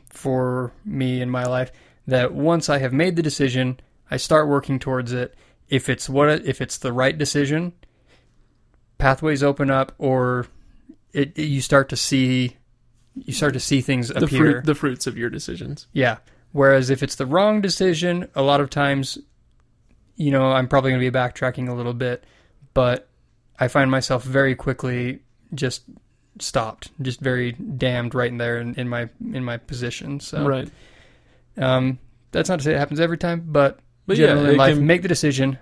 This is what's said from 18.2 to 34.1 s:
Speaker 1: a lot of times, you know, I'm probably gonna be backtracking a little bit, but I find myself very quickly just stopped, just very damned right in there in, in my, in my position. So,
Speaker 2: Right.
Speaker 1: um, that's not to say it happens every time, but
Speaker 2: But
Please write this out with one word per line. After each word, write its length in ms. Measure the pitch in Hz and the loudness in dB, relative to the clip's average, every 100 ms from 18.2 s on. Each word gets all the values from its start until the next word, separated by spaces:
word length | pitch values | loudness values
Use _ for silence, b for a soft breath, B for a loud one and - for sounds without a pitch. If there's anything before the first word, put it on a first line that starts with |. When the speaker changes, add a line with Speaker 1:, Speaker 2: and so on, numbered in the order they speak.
| 180 - | -4 0
Speaker 1:
a 60 | |
lot 180 | 139 143 | 2 4
of 80 | 139 | 2
times, 480 | - 143 139 131 - - _ _ _ _ _ _ _ _ - | 0 0 0 -4 -8 -16 _ _ _ _ _ _ _ _ -4
you 140 | 147 | 0
know, 200 | 135 131 | 2 4
I'm 160 | 131 127 | 2 2
probably 240 | 139 131 | 2 2
gonna 80 | 127 | 2
be 100 | 127 | 2
backtracking 560 | 127 123 - 131 123 123 | 0 -2 -2 -4 -4 -6
a 60 | |
little 200 | 123 120 | -6 -6
bit, 300 | 120 127 123 _ b b b - - | -4 -4 -6 _ b b b -6 0
but 340 | 123 127 - _ _ _ _ - | 2 0 -6 _ _ _ _ -4
I 80 | 127 | 0
find 220 | 143 135 | 2 2
myself 340 | 131 - 127 | 2 0 -2
very 300 | 131 135 135 127 | 0 2 2 0
quickly 640 | - 127 131 123 123 135 _ _ - | -4 -4 -4 -4 -6 -8 _ _ -14
just 280 | 135 131 - - - _ _ _ - | -6 -4 -6 -14 -20 _ _ _ -14
stopped, 520 | - - 110 - - - | -6 -4 -4 -8 -16 -10
just 180 | 131 123 | -8 -4
very 320 | 135 123 120 | -2 -2 -2
damned 600 | 120 - 131 131 123 120 | -6 -10 -4 -2 -2 -4
right 160 | 127 120 | -2 -2
in 60 | 120 | -2
there 220 | 120 120 | -4 -4
in, 160 | 120 120 | -6 -6
in 120 | 123 | -6
my, 220 | 120 120 - - | -6 -8 -10 -10
in 100 | 135 | -8
my 140 | 123 117 | -6 -8
position. 600 | - 123 120 - - 143 | -10 -8 -8 -8 -10 -10
So, 260 | - 151 143 | -8 -4 0
Speaker 2:
Right. 220 | 131 - - b b b b b b b - | -2 -4 -14 b b b b b b b -4
Speaker 1:
um, 400 | 131 127 131 127 - _ _ | 0 2 0 -4 -10 _ _
that's 180 | 170 160 | -4 0
not 100 | 180 | 0
to 40 | 143 | 0
say 80 | |
it 40 | 151 | 0
happens 220 | 143 147 | 0 0
every 180 | 165 165 | 0 0
time, 260 | 175 170 165 | -2 -4 0
but 320 | 147 139 - _ _ | 2 2 0 _ _
Speaker 2:
But 100 | - | -2